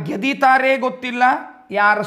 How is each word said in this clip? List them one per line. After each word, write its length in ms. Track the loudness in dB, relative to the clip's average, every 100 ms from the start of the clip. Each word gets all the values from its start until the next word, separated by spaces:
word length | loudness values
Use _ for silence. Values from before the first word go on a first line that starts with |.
ಗೆದಿತಾರೆ 680 | -6 -6 -4 0 2 4 2 0
ಗೊತ್ತಿಲ್ಲ, 460 | -2 -6 -8 0 0 0 -4 -20 -8
ಯಾರು 320 | 0 2 2